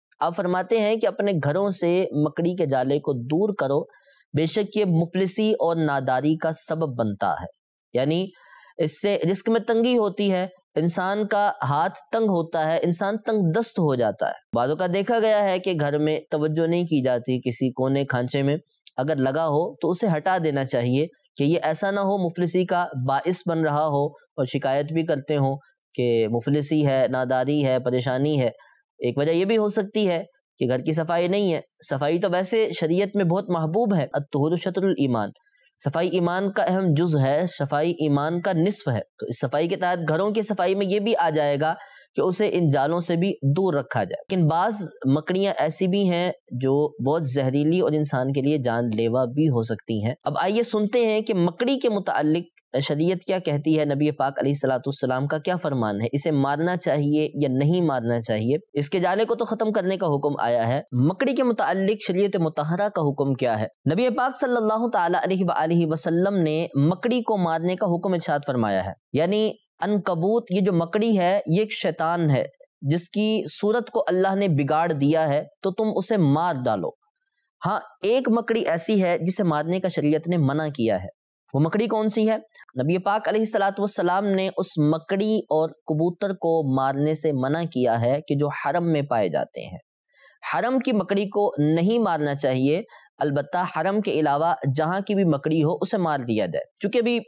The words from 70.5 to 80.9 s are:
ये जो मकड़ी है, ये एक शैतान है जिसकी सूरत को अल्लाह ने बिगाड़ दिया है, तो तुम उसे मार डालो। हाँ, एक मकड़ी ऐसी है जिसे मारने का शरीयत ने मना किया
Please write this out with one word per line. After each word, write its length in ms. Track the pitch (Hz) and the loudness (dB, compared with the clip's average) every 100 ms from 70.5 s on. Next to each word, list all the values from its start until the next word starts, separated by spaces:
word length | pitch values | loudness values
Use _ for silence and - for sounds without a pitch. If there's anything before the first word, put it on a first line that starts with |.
ये 100 | 185 | 0
जो 100 | 190 | 2
मकड़ी 440 | 170 165 214 226 208 | 2 0 0 2 2
है, 280 | 175 202 - | 4 2 2
ये 120 | 170 | 0
एक 120 | 214 | 0
शैतान 560 | - 190 156 160 175 160 | -2 -4 -2 -2 0 2
है 180 | 131 - - - _ | 2 0 -8 -20 _
जिसकी 600 | 139 165 170 202 214 220 151 | -2 -2 -2 -2 0 0 -2
सूरत 420 | - 208 240 226 | -2 0 0 -2
को 100 | 226 | -4
अल्लाह 360 | - 180 190 190 | 0 0 0 0
ने 120 | 202 | 0
बिगाड़ 460 | 143 139 156 170 | 0 2 0 0
दिया 320 | 151 143 160 160 | 0 2 2 2
है, 220 | 143 - _ | 0 -4 _
तो 80 | 190 | -6
तुम 180 | 180 220 | -2 -2
उसे 280 | 190 190 214 | -2 0 2
मार 400 | 151 147 175 143 | 4 4 2 0
डालो। 400 | 123 104 80 - _ _ _ _ _ _ 175 | 0 -2 -2 -8 _ _ _ _ _ _ -4
हाँ, 160 | 202 - - 196 | -4 -6 -6 0
एक 240 | 254 254 | 0 2
मकड़ी 320 | 226 226 226 | 0 0 -2
ऐसी 380 | - 170 208 214 | 0 -2 2 2
है 240 | 180 175 | 2 0
जिसे 200 | 170 185 | 0 0
मारने 360 | 185 151 160 185 | 0 0 0 -2
का 100 | 185 | -2
शरीयत 380 | 165 147 151 160 | -2 0 0 0
ने 100 | 175 | 0
मना 320 | 135 147 156 | 2 0 -4
किया 280 | 139 113 | -2 0